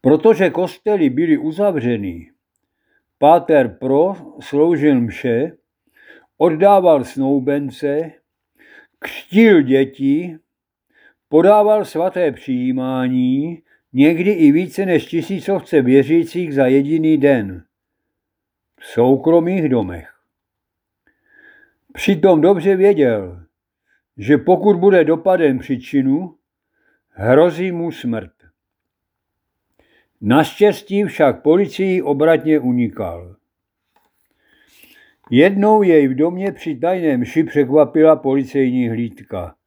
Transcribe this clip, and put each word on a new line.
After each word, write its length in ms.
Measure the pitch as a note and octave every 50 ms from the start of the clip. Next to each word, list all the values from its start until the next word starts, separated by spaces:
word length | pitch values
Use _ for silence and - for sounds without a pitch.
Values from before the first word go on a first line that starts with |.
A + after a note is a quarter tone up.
Protože 500 | - B2+ D3+ D#3 - A3+ A3 D#3 F#3+ E3+
kostely 600 | C3+ - F#3 F3 - - _ G#3+ G#3 G3 D#3+ D3
byly 280 | B2 C3 E3+ E3 D#3 C#3
uzavřeny, 920 | - D#3 D#3 F3 G#3 G#3 F3+ D3 A#2 B2 A#2+ A2 G2+ F#2+ E2+ E2+ D#2+ _ _ _ _ _ _ _ _ _ _ _ _ _ _ _ _ _ _ _
páter 500 | C#3+ D3 E3 F3 E3+ - D#3+ C#3+ C3 A#2
Pro 480 | F2+ _ C3 C3 C3+ C#3+ D#3+ F#3 G3 - - - - -
sloužil 600 | - - - C#3+ D3+ E3+ F3 D3 C#3 D3+ C#3+ B2+
mše, 520 | A#2+ A2+ F#2+ - - B2+ A#2 A#2 C#3+ E3+ - _ _ _ _ _ _ _ _ _ _ _ - _ _ _ _ _
oddával 680 | D3+ F3+ D#3+ D#3 F#3 G3+ G3+ G3 F3+ F3 D#3+ C#3+ A#2+
snoubence, 1080 | A#2 - C3+ C3+ C3+ C#3+ C#3 B2+ C3 C#3+ D3 C#3+ C3+ B2 - - C#3+ C#3+ D3+ E3 D#3+ C#3+ _ _ _ _ _ _ _ _ _ _ _ _ - _ _ _ _
křtil 640 | - - - - - _ - G3+ A3+ A3 G3+ E3 C#3+
děti, 760 | B2+ C3 C3+ C3+ C3+ C3+ - C#3 C#3 C#3 D#3 F3+ F3+ D#3+ D#3+ _ _ _ _ _ _ _ _ _ _ _ _ _ _ _ _ _ _
Podával 560 | - D#3 E3+ G3 G#3 G#3+ G#3 G#3 G#3+ G#3+ G3
svaté 480 | - - D#3+ E3+ F#3 - F#3 F3+ D3+ B2+
přijímání 1300 | - - - C3 B2 B2 B2+ B2+ C3 B2+ C3 C3 B2+ B2+ B2+ B2+ B2+ B2+ B2+ C3 C#3 D3 E3 F3 E3 _ _ _ _ _ _ -
někdy 380 | B2+ C#3 D#3 E3+ D#3+ F3+ G3
i 220 | G#3 F3 D#3+ C#3+ C#3
více 340 | E3 F#3+ - - - G3
než 200 | F#3+ F3 D3 -
tisícovce 760 | - - E3 - - G3 F3 - - G3 E3 - - - D3+ C3
věřících 720 | B2 B2+ C#3 C3+ B2+ D#3+ E3+ E3 E3 - F3 F3+ D#3+ C#3+
za 120 | C3+ C3+
jediný 520 | B2+ C3+ C#3 C#3 C#3+ D#3+ D#3+ D#3 D#3 D#3 C#3+
den 460 | C3 C#3+ C#3 B2 G#2 F#2+ F#2 F2+ - _ _ _ _ _ _ _ _ _ _ _ _ _ _ _ _ _ _ _ _ _ _ _
v 60 | -
soukromých 840 | - - A2+ A#2 B2+ C3+ C3+ C3+ D#3+ E3 E3+ E3 E3+ F#3 F#3+ D#3+ D3
domech. 460 | B2+ A#2+ G#2 F#2 F2+ F2 E2+ - _ _ _ _ _ _ _ _ _ _ _ _ _ _ _ _ _ _ _ _ _ _ _ _ _ _ _ - _ _ _ _ _ _ _ _ _
Přitom 480 | - - - G#3 D#3+ F3+ G3+ F3+ D#3
dobře 360 | D3+ F3+ G3+ F3+ D3+ G3 G3
věděl, 680 | F#3 F#3+ G3+ G3+ D#3 C#3+ B2 A2+ G#2 G2 F2+ F2+ F2+ E2+ _ _ _ _ _ _ _ _ _ _ _ _ _ _
že 220 | - G#2 A2 D3 C#3+
pokud 380 | D3 E3+ F#3 F3+ F#3 G#3 G#3
bude 280 | F3 F3 G3+ F#3+ F3+ D#3+
dopaden 540 | D3 E3 D#3+ E3 F#3+ F#3 F3+ E3 D3 C3 B2+
při 220 | - - C3+ B2
činu, 540 | B2+ - - C#3+ C3 C3+ C3+ D#3 F#3 F3 - _ _ _ _ _ _ _ _ _ _ _ _ _ _ _
hrozí 640 | _ F#2 F#2+ A2+ B2+ C#3+ E3 F3+ D#3 D#3+ F#3 F#3+ F3+
mu 200 | E3+ E3+ E3+ D3+
smrt. 400 | - - B2 A#2 A2+ G2 E2+ _ _ _ _ _ _ _ _ _ _ _ _ _ _ _ _ _ _ _ _ _ _ _ _ _ _ _ _ _ _ _ _ _ _ _ _ _ _
Naštěstí 840 | - G2+ A#2+ D3 D#3 - - - G#3 G#3 F#3+ - - _ F#3+ G3+ G#3
však 380 | E3 - - D#3+ C3+ A#2 - _
policii 600 | D3 D#3+ F#3 G3+ - - - F#3+ F#3+ F#3 F#3 C#3+
obratně 580 | C#3+ D3 C3+ D3+ D#3+ E3 D#3 - D#3 D#3 D3
unikal. 760 | B2 B2+ B2 B2 A#2+ A2 - - G#2 F2 E2+ E2+ F2+ F2+ F#2 _ _ _ _ _ _ _ _ _ _ _ _ _ _ _ _ _ _ _ _ _ _ _ _ _ _ _ _ _ - _ _ _ _ _ _ _ _ -
Jednou 520 | A#2+ A#2+ D3+ G3 G3+ G3 G3 G#3+ G#3+ G#3+ G3+
jej 260 | F#3 E3 D#3 C#3+ C3
v 60 | C3
domě 380 | B2+ D3+ E3+ F3+ F3+ F#3+ G3 G3
při 240 | - - E3 D3+
tajné 400 | B2 B2+ E3+ F#3 F#3 E3+ D#3 C#3
mši 280 | A#2+ B2 - - D#3+ D#3+
překvapila 720 | D3 - D3 C#3+ B2 C3+ D#3 D3 C#3+ - D#3+ D#3 D#3+ D#3
policejní 720 | D3+ - C#3 C3+ C#3 C3+ C3 - C#3+ C3+ B2+ B2 B2+ B2 A#2
hlídka. 640 | A2+ A2+ A#2+ A2+ F2+ - - _ - F#2+ F2 E2+ - _ _